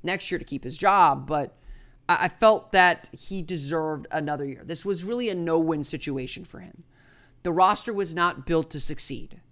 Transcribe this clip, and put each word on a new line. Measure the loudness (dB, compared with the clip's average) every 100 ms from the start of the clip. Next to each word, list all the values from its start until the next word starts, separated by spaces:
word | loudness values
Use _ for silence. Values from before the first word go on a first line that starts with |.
next | -4 -6 -4
year | -8
to |
keep | -6 -10
his | -8 0
job. | 4 6 6 4 -2
But | -4 -4 _ -20 -20 -20 _ 0
I, | 0
I | 0
felt | 4 4 4 2
that | 6 6 4 -6
he | -18 -12 -10
deserved | -6 -6 -4 -2 -2 -6 -6
another | -4 -4 -4
year. | -6 -8
This | -10 -8
was | -4 -4
really | -4 -4 -2
a |
no-win | -2 2 2 2 0
situation | -4 -6 -4 -6 -6 -10
for | -14 -18
him. | -20 -20 -20 _ _ _ _ _
The | -2
roster | 4 4 4 -2
was | -4 -4
not | 0 0 0 0
built | 0 0
to | -4
succeed. | -4 -2 -6 -6 -12 -16 _